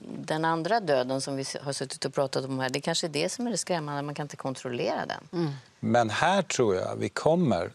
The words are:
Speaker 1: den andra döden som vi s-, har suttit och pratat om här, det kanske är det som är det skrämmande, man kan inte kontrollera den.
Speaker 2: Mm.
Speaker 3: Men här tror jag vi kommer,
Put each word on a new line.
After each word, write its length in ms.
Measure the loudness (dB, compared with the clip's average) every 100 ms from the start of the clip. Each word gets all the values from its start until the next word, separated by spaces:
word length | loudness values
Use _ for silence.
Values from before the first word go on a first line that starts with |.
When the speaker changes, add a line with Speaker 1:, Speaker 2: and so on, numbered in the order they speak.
| -10 -12 -4
Speaker 1:
den 180 | 0 2
andra 360 | 0 2 0
döden 400 | 4 2 2 0
som 160 | -2 -4
vi 60 |
s-, 140 | -4 -6
har 100 | -6
suttit 320 | -4 -6 -4 -4
och 100 | 0
pratat 300 | 0 0 -2
om 140 | -2
här, 80 | -2
det 120 | -2
kanske 260 | -2 -2 -2
är 20 |
det 200 | -2 -2
som 140 | -2 -4
är 40 |
det 60 | -2
skrämmande, 460 | -2 -2 -2 -4
man 120 | -4 -6
kan 100 | -8
inte 120 | -6
kontrollera 720 | -6 -6 -6 -2 -2 -2 -2
den. 220 | -6 -6 -2
Speaker 2:
Mm. 100 | -2 -2 -10 _
Speaker 3:
Men 300 | 2 4 4
här 320 | 4 4 4
tror 320 | 2 2 4 4
jag 200 | 0 -2
vi 120 | -4
kommer, 600 | 0 4 4 4 2 0